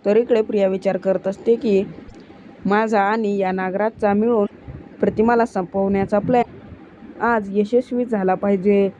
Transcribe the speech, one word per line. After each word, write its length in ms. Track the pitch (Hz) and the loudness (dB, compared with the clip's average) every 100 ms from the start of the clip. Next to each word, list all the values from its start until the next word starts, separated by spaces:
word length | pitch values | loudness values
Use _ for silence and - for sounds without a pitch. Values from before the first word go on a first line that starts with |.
| 202 | 2
तर 120 | 214 | 2
इकडे 240 | 240 233 | 4 0
प्रिया 240 | 214 214 196 | 2 0 0
विचार 280 | 190 190 185 | 0 -2 -2
करत 280 | 190 185 190 | -2 -2 -2
असते 280 | 202 - 233 | -4 0 0
की, 240 | 226 190 170 - - - - - - - - | 2 0 0 -12 -20 -20 -20 -20 -20 -8 0
"माझा 360 | 208 220 214 | 0 2 2
आणि 340 | 196 226 208 202 | 2 0 -2 -2
या 140 | 185 | -2
नागराजचा 600 | 185 185 190 214 220 208 | -2 -4 -2 -4 0 0
मिळून 320 | 202 226 233 202 - - - - - | 2 2 0 0 -6 -18 -18 -20 -4
प्रतिमाला 460 | 208 - 220 233 233 | -2 0 2 2 0
संपवण्याचा 720 | 202 180 196 196 196 190 208 | -4 -6 -2 0 0 0 -2
प्लॅन 1000 | 202 247 240 - - - - - - - | 2 0 0 -8 -20 -20 -20 -20 -20 -4
आज 260 | 233 226 196 | 0 0 0
यशस्वी 540 | 196 208 240 262 247 247 | -2 2 0 0 -4 -2
झाला 280 | 214 190 185 | 0 0 0
पाहिजे. 540 | 202 196 190 202 196 | 0 0 2 2 0